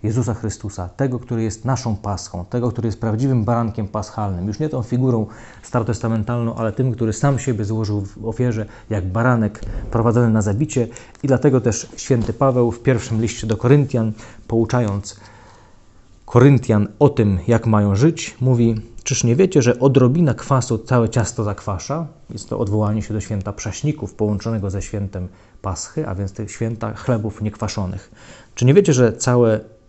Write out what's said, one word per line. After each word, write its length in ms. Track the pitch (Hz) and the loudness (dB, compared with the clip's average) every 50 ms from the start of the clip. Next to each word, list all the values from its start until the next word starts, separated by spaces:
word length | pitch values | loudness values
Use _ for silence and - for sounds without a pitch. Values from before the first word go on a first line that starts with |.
| - | -2
Jezusa 300 | 107 101 123 120 127 110 | -2 -2 -2 -2 -2 -4
Chrystusa, 560 | - - 104 - - - 101 - - 90 90 | -4 -6 -8 -8 -8 -12 -12 -10 -10 -12 -12
tego, 300 | - - 139 135 123 117 | -4 -2 -2 -2 -2 -6
który 240 | - - 123 113 113 | -6 -6 -4 -2 -2
jest 220 | 110 101 - - | -4 -4 -6 -4
naszą 300 | 127 131 123 - 120 107 | -4 -4 -2 -2 -4 -4
Paschą, 500 | - - 104 101 95 - - - 87 87 - | -4 -4 -6 -6 -6 -8 -10 -10 -10 -10 -6
tego, 220 | - 123 120 127 | -4 -2 -2 -2
który 160 | 123 123 113 | -4 -2 -4
jest 140 | 117 104 - | -4 -4 -2
prawdziwym 420 | - 113 107 110 131 135 131 120 104 | -2 -2 0 0 0 2 2 2 2
barankiem 440 | 110 120 117 117 110 98 - 107 | 0 0 0 0 -2 -4 -4 -8
paschalnym. 600 | 98 - 107 98 - - - 107 101 95 87 90 | -6 -6 -8 -8 -6 -6 -6 -4 -4 -4 -4 -4
Już 120 | 107 104 - | -6 -4 -4
nie 100 | 151 151 | -4 -4
tą 120 | 147 131 | -2 -4
figurą 440 | 120 - 127 123 131 127 120 110 107 104 - - - - - - - | -4 -2 0 0 2 2 2 0 -2 -4 -8 -18 -20 -20 -20 -20 -16
starotestamentalną, 920 | - - 123 113 113 117 - - 113 113 110 101 110 120 120 120 113 - | -4 -2 -2 0 -2 -4 -2 -2 -2 -2 -2 -2 -2 -2 -2 -2 -4 -4
ale 160 | - 113 110 | -2 -4 -4
tym, 200 | 104 - 127 131 | -2 0 -2 -2
który 220 | 113 123 120 110 104 | 0 0 -2 -2 -2
sam 260 | - - 143 139 120 | 0 0 0 0 0
siebie 260 | - 135 120 104 107 | -2 -2 -2 -2 -2
złożył 360 | 104 113 110 113 104 104 104 | -4 -2 -2 -2 -2 -2 -4
w 260 | 98 101 - - 104 | -4 -6 -10 -10 -8
ofierze, 380 | 113 113 - 123 123 110 110 104 - - - - - | -8 -4 -2 -2 0 0 -2 -6 -8 -12 -20 -8 -6
jak 160 | 113 101 90 | -4 -4 -4
baranek 540 | 92 90 113 117 127 123 117 110 101 - - - - - - - - | -2 -2 0 2 2 2 2 2 0 -2 -6 -10 -8 -8 -8 -8 -4
prowadzony 380 | - 117 110 117 110 123 120 113 | -2 0 2 4 4 4 4 4
na 120 | 110 110 | 4 2
zabicie. 460 | 101 104 98 107 151 151 - 135 117 113 - - - - - - - | 2 0 0 0 -2 -2 0 -2 -2 -2 -6 -18 -20 -20 -14 -8 0
I 40 | |
dlatego 340 | 139 135 117 - 147 135 127 | 2 2 4 4 4 4 4
też 280 | 110 117 107 - - - - | 2 2 -2 -2 -8 -12 -14
święty 380 | - - - 135 120 107 - 110 | -16 -2 0 0 2 2 -2 0
Paweł 380 | - 139 135 123 127 120 117 | 0 2 2 4 4 2 2
w 100 | 113 - | 0 0
pierwszym 400 | - 139 131 113 - - 113 110 | 0 0 0 0 0 -2 -2 -2
liście 260 | 113 113 - - - | -2 -2 -4 -6 -4
do 100 | 110 110 | -4 -4
Koryntian, 540 | - - 120 143 147 147 - - 120 113 110 107 - - - - - - | 0 4 4 6 6 4 2 0 0 0 -2 -4 -6 -14 -20 -20 -20 -8
pouczając 720 | - 120 113 113 107 - 123 120 104 98 101 98 - - - - - - - - - - - - - - - - - _ - - - - - - | -2 0 0 0 2 2 0 0 0 -2 -4 -6 -8 -16 -18 -20 -20 -20 -20 -20 -20 -20 -20 -20 -20 -20 -20 -20 -20 _ -20 -20 -20 -20 -20 -20
Koryntian 640 | - - 120 123 143 139 120 - - 110 104 104 - - - | 2 4 6 8 8 6 6 4 2 2 2 2 0 2 4
o 100 | 147 139 | 4 4
tym, 300 | - - 110 104 98 90 80 | 4 4 2 2 2 0 2
jak 200 | - 117 113 - | 2 2 2 4
mają 280 | 113 110 104 104 101 98 | 2 2 4 4 4 2
żyć, 420 | 98 131 165 160 - - - - - | 4 4 2 2 0 -10 -12 -8 -2
mówi: 400 | 127 131 127 120 117 117 113 107 - - - - - | 0 2 4 4 4 2 2 -2 -6 -12 -18 -10 -8
„Czyż 200 | - 131 - - | -6 -2 0 2
nie 120 | 117 120 | 2 4
wiecie, 260 | 147 196 190 - 151 | 4 2 4 4 4
że 180 | 117 120 120 - | 4 4 2 4
odrobina 540 | 127 139 123 139 127 123 135 170 175 143 110 | 2 4 6 6 4 4 4 4 2 2 0
kwasu 440 | - - - 135 131 - - 117 | -2 -2 0 0 0 2 0 -4
całe 320 | 107 - - 127 120 113 110 | -4 -2 0 2 2 2 2
ciasto 340 | - 127 107 - - - 110 | 0 0 -2 -2 -4 -4 -4
zakwasza?” 640 | 104 101 - - - 98 90 - - 139 165 170 147 - - - - | -4 -4 -6 -6 -6 -6 -6 -6 -6 -6 -6 -6 -8 -12 -20 -18 -14
Jest 200 | - 104 104 - | -14 -14 -10 -8
to 100 | - 101 | -4 -4
odwołanie 420 | 117 101 101 107 107 104 104 110 | -2 0 0 0 2 2 0 -2
się 120 | 107 - 104 | -4 -4 -4
do 80 | 107 | -6
święta 320 | 98 - 110 98 95 104 98 | -4 -4 -4 -4 -4 -6 -8
Prześników 600 | - - 110 95 - - 151 151 - - 101 - | -8 -8 -10 -8 -4 -4 -4 -4 -4 -8 -10 -4
połączonego 560 | - 110 104 104 98 - 117 113 107 98 98 | -2 -2 0 0 -2 -2 -4 -4 -2 -4 -4
ze 120 | 90 101 | -4 -6
świętem 460 | - - - 104 101 95 - 92 90 87 - - - _ _ - | -6 -6 -6 -6 -6 -6 -6 -8 -10 -10 -12 -18 -20 _ _ -10
Paschy, 460 | - 98 90 - - - - 156 151 | -8 -8 -6 -6 -10 -8 -6 -6 -4
a 80 | 123 95 | -4 -4
więc 180 | 92 101 95 95 | -6 -6 -6 -6
tych 180 | - 107 98 | -10 -10 -10
święta 420 | - - 117 113 113 107 110 110 110 | -6 -6 -6 -4 -4 -6 -6 -8 -8
chlebów 480 | - - - 123 110 104 107 101 - | -6 -2 -2 -2 0 -2 -6 -6 -4
niekwaszonych. 680 | 107 107 104 - 117 101 - 113 98 90 - 95 - - - - - - - - - - - | -6 -6 -4 -4 -8 -6 -4 -4 -6 -6 -6 -10 -12 -16 -20 -20 -20 -20 -20 -20 -20 -18 -4
„Czy 100 | - 120 | 2 4
nie 80 | 127 143 | 6 8
wiecie, 200 | 208 202 165 143 | 8 6 6 6
że 200 | 123 123 113 110 | 6 6 4 4
całe 460 | - - 127 123 123 120 113 110 110 - - - _ _ | 0 0 2 4 4 6 4 4 2 -2 -10 -20 _ _